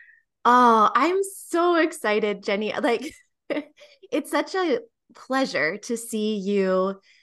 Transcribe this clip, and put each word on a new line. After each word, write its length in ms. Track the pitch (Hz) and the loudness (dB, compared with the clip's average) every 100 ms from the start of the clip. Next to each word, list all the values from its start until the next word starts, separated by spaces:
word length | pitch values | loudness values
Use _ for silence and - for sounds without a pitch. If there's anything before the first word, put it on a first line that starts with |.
| - _ _ _ | -20 _ _ _
Oh, 460 | 233 247 240 226 208 | 4 6 6 6 4
I'm 280 | 240 294 381 | 2 0 0
so 540 | 392 - - 339 349 339 | -4 -8 -6 0 2 2
excited, 680 | 320 - 220 208 208 196 | 0 -2 -2 0 -2 -4
Jenny. 320 | 208 202 214 - | -4 -4 -2 -2
Like, 380 | 233 226 277 - _ _ - | -2 -2 -4 -16 _ _ -8
<laughs> 640 | 302 294 _ - _ - | -8 -8 _ -20 _ -6
it's 220 | 294 285 | -6 -2
such 240 | 294 302 381 | -4 -2 -2
a 240 | 359 240 - _ _ | -2 -2 -6 _ _
pleasure 640 | - - 262 269 156 151 202 | -20 -6 -2 -2 -2 -2 -4
to 120 | - 233 | -8 -8
see 380 | - 220 214 | -6 -4 -4
you 680 | 214 190 202 190 185 190 196 _ _ | -4 -2 0 2 2 0 -4 _ _